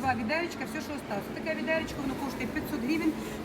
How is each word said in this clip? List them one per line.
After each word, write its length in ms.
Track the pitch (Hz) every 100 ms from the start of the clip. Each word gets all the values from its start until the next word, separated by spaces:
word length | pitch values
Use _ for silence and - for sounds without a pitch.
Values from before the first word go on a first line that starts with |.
два 100 | 262 240
відеречка, 420 | 220 311 339 - 262
все, 100 | 311 -
що 60 | 294
осталось. 300 | - 208 - -
Таке 120 | - 311
відеречко, 380 | 311 320 320 -
воно 100 | 269 262
коштує 240 | 269 247 247
п'ятсот 280 | 302 - 294 233
гривень. 260 | 311 320 - - -